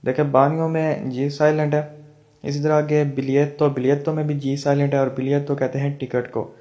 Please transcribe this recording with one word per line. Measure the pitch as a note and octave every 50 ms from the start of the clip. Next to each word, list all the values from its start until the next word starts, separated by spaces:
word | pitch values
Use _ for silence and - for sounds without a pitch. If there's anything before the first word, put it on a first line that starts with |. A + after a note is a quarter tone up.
دیکھیں | - C3 C3 - D3+
بانیو | C#3+ C3+ C3 C#3 C#3+ D#3 D#3+ E3 D#3+
میں | D#3+ D#3+ D#3+ D#3 D3 - -
جی | C3 B2+ B2 C3+ C#3+
سائلنٹ | C#3+ - D3+ D3+ D3+ D#3 D3+ D3 D3
ہے۔ | D3 D3+ D3 - - - - - _ _ _ _ _
اسی | - C#3+ C#3+ D3
طرح | C#3+ D3+ D3+ D3+
آگے | D3+ D3 D3 D3+ D3
بلیتو، | C#3+ C3+ C3+ C3 C3 C3+ C#3 D3 C#3+ C#3+ - D3+ D3
بلیتو | C#3 C3+ B2+ B2+ C#3+ C#3+ C#3+ D#3
میں | D#3+ D#3 D3+
بھی | D3+ D3+
جی | C#3+ C3+ C3+ C3+
سائلنٹ | C#3 - D3 C#3+ C#3+ C#3+ C#3+ C#3
ہے | C#3
اور | C3+
بلیتو | C3 C3 - B2+ C3+ C#3 C#3+ C#3+ C#3+ D3
کہتے | C#3+ C#3 C3 - C#3
ہیں | C#3 C#3+ C#3+ C#3+
ٹکٹ | C#3 B2 - B2 A#2+ -
کو۔ | - A2+ G#2 - - _